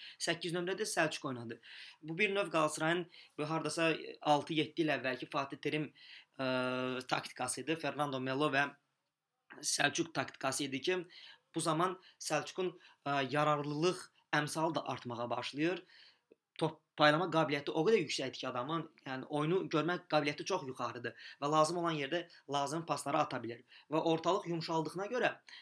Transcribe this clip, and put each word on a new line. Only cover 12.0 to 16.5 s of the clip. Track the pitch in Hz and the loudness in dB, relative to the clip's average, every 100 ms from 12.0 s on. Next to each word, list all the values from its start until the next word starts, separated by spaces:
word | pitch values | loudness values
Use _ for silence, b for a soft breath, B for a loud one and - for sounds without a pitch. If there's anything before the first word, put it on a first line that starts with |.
| B B | B B
Səlçukun, | - 151 147 - 185 175 B B 143 | -2 -2 -2 -4 -4 -4 B B -2
ə, | 143 135 | 0 2
yararlılıq | 147 151 147 143 147 175 180 - b _ 151 | 2 4 2 0 0 2 0 -6 b _ 0
əmsalı | 147 165 160 147 | 0 0 0 0
da | - | -4
artmağa | 127 123 117 120 | -6 -6 -6 -4
başlayır. | 120 117 135 165 180 B B B B B _ _ | -4 -4 -2 0 -2 B B B B B _ _